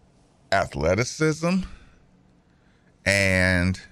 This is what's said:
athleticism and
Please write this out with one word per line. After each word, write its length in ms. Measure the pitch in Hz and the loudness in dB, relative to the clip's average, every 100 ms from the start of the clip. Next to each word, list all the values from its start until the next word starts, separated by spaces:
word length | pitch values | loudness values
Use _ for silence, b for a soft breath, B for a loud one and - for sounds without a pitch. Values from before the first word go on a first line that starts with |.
| _ _ _ _ - | _ _ _ _ -4
athleticism 1080 | 98 - 69 82 98 123 - 156 156 170 190 180 B B B B _ _ _ _ b b b b _ | -2 -2 -2 0 0 -2 -2 -2 -2 -2 -4 -4 B B B B _ _ _ _ b b b b _
and 760 | 95 98 95 92 92 90 92 92 - | 0 2 2 2 2 2 0 -2 -8